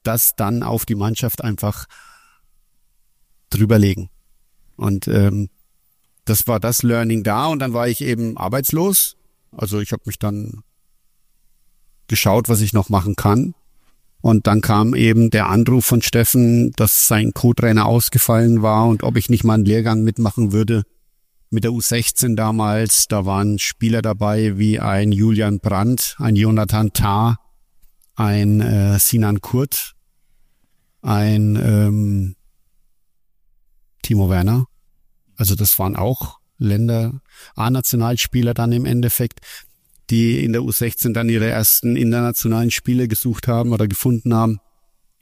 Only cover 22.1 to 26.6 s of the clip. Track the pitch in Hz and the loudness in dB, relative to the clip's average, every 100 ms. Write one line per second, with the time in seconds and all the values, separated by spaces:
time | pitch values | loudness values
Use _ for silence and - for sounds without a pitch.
22.1 | - 127 110 107 110 107 107 110 - - | -2 0 0 0 0 0 0 0 0 0
23.1 | 107 95 98 101 104 - - 113 113 110 | -2 0 0 0 -2 -4 -4 -2 0 -2
24.1 | 104 107 107 110 98 107 107 107 98 104 | -2 -2 0 0 0 0 0 0 0 0
25.1 | 101 110 107 107 98 - 98 107 123 - | 2 2 2 0 -2 -2 0 0 -2 -4
26.1 | - 120 104 110 110 | -4 0 2 2 2